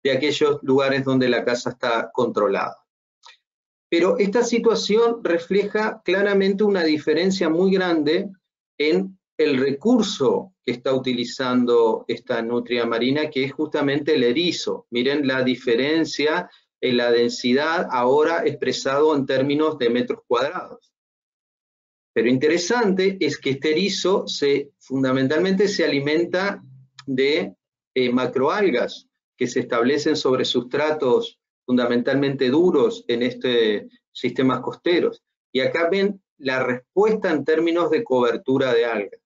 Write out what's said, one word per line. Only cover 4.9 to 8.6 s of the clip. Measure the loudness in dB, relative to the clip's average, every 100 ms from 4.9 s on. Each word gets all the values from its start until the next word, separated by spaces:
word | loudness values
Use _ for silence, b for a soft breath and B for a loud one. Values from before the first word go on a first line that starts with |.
| 2 2 0
refleja | -2 -2 0 -2 0 -2 -4 -4
claramente | -4 0 2 2 2 2
una | 2 2
diferencia | 0 0 0 0 0 0 0
muy | 2 2
grande | 2 2 0 0 -2 -4 -12 _ _